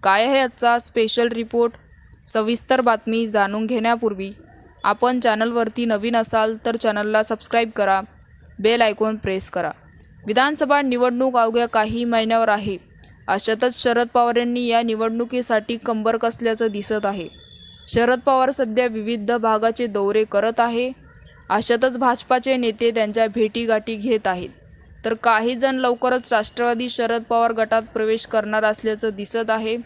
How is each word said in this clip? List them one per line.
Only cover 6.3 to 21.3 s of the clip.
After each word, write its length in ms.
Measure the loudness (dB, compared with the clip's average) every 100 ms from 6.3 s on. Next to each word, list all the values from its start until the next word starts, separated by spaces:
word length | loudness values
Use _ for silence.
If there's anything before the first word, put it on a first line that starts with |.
| 2 0 -2 -4
तर 100 | -2
चॅनलला 460 | -2 -2 0 0
सबस्क्राईब 480 | 0 -4 -2 0 0
करा, 300 | -2 0 0 -2 -18 -20 -20 -20 -2
बेल 240 | 0 4
आयकॉन 340 | 2 2 -2 -2
प्रेस 340 | -4 -2 -2
करा. 200 | -2 -6 -8 -20 -20 -20 -16 -2
विधानसभा 560 | 2 2 2 2 2
निवडणूक 540 | 2 0 0 2 0 2
अवघ्या 300 | 2 2 0
काही 380 | 0 0 -2
महिन्यावर 440 | -2 0 0 0 2
आहे. 300 | 0 -2 -8 -12 -20 -20 -16 -2
अशातच 540 | 0 2 2 0 0
शरद 240 | 2 2 2
पवार 220 | 2 2 2
यांनी 300 | 0 -2 0
या 160 | 0
निवडणुकीसाठी 960 | 0 -2 -2 -2 -4 -2 0 0 -2 -6
कंबर 400 | -4 -2 0 0
कसल्याचं 500 | 0 0 0 0 -2
दिसत 400 | -2 -4 -2 -4
आहे. 220 | -6 -10 -14 -20 -20 -20 -20 -4
शरद 320 | 0 2 2
पवार 300 | 2 2 2
सध्या 360 | 2 0 0 -2
विविध 460 | -2 -4 -4 -2
भागाचे 540 | 0 2 2 0 0 -4
दौरे 380 | -2 0 0
करत 360 | 0 0 0 0
आहे. 520 | 0 0 -4 -6 -20 -20 -20